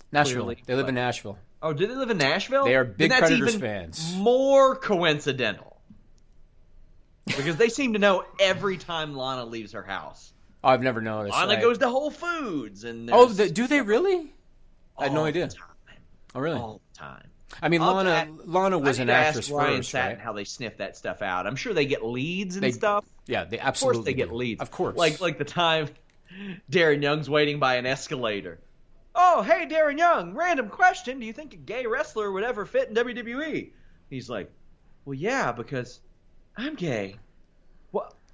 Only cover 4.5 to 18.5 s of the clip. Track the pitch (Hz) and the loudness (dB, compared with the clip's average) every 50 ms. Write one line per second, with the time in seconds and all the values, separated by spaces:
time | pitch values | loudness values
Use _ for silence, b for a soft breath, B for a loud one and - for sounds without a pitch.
4.5 | 277 269 269 262 262 262 - - 208 170 175 160 151 147 - 143 127 127 120 107 | 8 8 8 6 4 0 0 0 2 4 4 4 2 2 0 -2 -2 0 -2 -2
5.5 | 92 78 - - - - _ _ - - - - - _ - _ _ - - - | -2 -4 -12 -20 -20 -20 _ _ -20 -20 -20 -20 -20 _ -20 _ _ -20 -20 -20
6.5 | _ - - - - - - - - - - _ _ _ _ - - - 139 165 | _ -20 -20 -20 -20 -20 -20 -20 -20 -20 -20 _ _ _ _ -6 -4 -2 -2 -2
7.5 | 165 143 233 233 233 - 277 247 214 202 202 202 190 180 175 - - - 196 190 | 2 2 2 2 2 0 -2 0 2 4 4 4 4 4 0 -6 -2 0 2 2
8.5 | 185 170 185 196 190 160 - - 170 160 156 151 143 135 127 135 131 127 120 113 | 2 0 -2 -4 -4 -4 -8 -8 -6 -6 -6 -6 -6 -6 -6 -6 -6 -6 -6 -8
9.5 | 117 113 107 101 - 104 90 95 95 87 78 71 - - - - - _ - - | -8 -10 -10 -10 -12 -14 -10 -8 -10 -10 -10 -12 -16 -20 -20 -20 -20 _ -20 -20
10.5 | - _ - 131 131 120 127 131 117 113 110 113 110 107 104 101 107 143 180 202 | -18 _ 4 4 4 4 2 0 0 -2 -4 -4 -4 -4 -4 -2 0 0 2 2
11.5 | 214 220 226 233 240 - 262 240 247 269 302 294 294 - 339 349 339 320 285 220 | 2 4 4 2 4 4 0 0 0 -2 -2 -4 -6 -6 -6 -6 -6 -4 -6 -6
12.5 | 170 143 117 107 98 98 110 117 117 117 117 120 - 233 247 247 208 185 208 175 | -6 -6 -8 -10 -14 -14 -14 -12 -12 -10 -2 4 8 8 8 8 8 2 0 0
13.5 | 151 208 247 254 294 285 247 202 208 254 359 403 370 349 311 277 - - _ - | 0 -2 0 2 2 0 2 2 2 2 2 2 0 0 -2 -8 -16 -20 _ -20
14.5 | _ _ - - - _ - _ _ - 143 139 143 156 156 156 147 175 160 - | _ _ -20 -20 -20 _ -20 _ _ -4 -2 0 0 0 0 0 0 -2 -4 -4
15.5 | - - - - - - _ - - - - _ - - - - - 127 139 165 | -6 -12 -20 -20 -20 -20 _ -20 -20 -20 -20 _ -20 -20 -20 -14 -8 -6 -4 -4
16.5 | 156 113 113 110 107 95 _ _ _ - 82 69 64 - - - - _ - B | -4 -6 -6 -8 -12 -16 _ _ _ -20 -18 -18 -18 -20 -20 -20 -20 _ -20 B
17.5 | B B 165 156 170 165 165 180 185 190 190 185 165 160 156 151 156 - - 170 | B B 0 2 2 4 4 4 4 4 2 2 2 2 0 -2 -8 -16 -10 -2